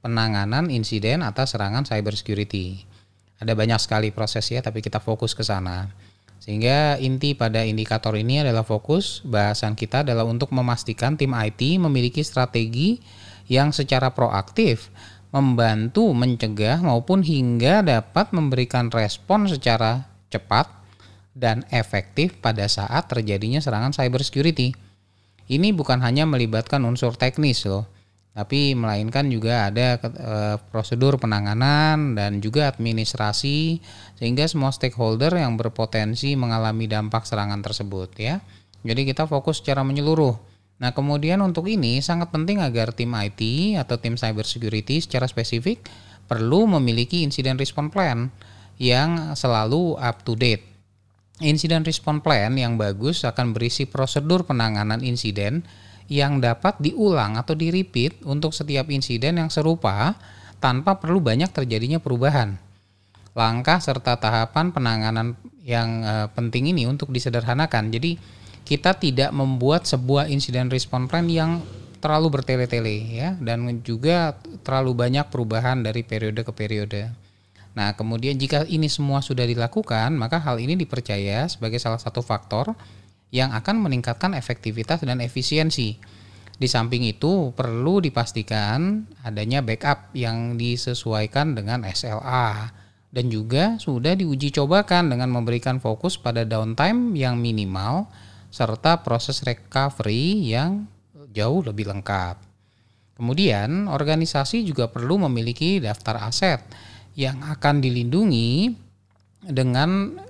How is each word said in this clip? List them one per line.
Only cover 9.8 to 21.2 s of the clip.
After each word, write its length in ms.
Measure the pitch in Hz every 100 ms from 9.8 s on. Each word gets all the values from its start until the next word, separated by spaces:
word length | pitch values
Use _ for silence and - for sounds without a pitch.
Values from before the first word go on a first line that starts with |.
| 107 127 147
adalah 160 | 117 113
untuk 240 | 117 135
memastikan 600 | 131 123 117 - 110 120
tim 200 | 151 135
I 200 | 120 107
T 240 | - 127 180
memiliki 440 | 165 135 123 147
strategi 760 | 147 - 127 117 113 117 175 240 - - - - -
yang 200 | 127 147
secara 400 | 147 135 131 127
proaktif 800 | - 117 98 95 - 220 113 - - - - -
membantu 800 | 139 135 120 113 107 113 202 226
mencegah 680 | 123 123 120 113 104 107 156
maupun 400 | 175 120 - 190
hingga 600 | 165 151 123 120 123 202
dapat 480 | 185 120 - - 220
memberikan 640 | 180 147 127 123 127 120
respon 560 | 117 104 - - 202 202
secara 560 | 147 127 113 113 123 131 - _
cepat 400 | 110 - 107 156 - - - - -